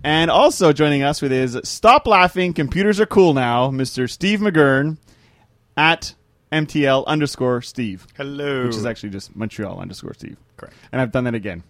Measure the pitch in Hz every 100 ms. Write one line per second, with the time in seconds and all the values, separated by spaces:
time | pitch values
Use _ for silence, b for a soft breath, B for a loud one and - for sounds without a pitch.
0 | 147 160 165 147 294 - 175 147 151 143
1 | 139 147 139 131 127 120 - - 214 285
2 | 254 196 180 185 180 170 143 175 202 202
3 | 214 208 180 135 120 120 131 135 131 -
4 | 123 - 190 208 208 160 143 135 151 156
5 | b b b b b _ _ - 160 165
6 | - _ _ _ _ 156 151 151 139 135
7 | - 156 147 - 127 123 - - 113 92
8 | - - 139 143 143 135 123 113 117 110
9 | 107 98 - - 107 - 98 90 95 92
10 | - - - - _ - - b b 127
11 | 123 127 123 117 101 85 -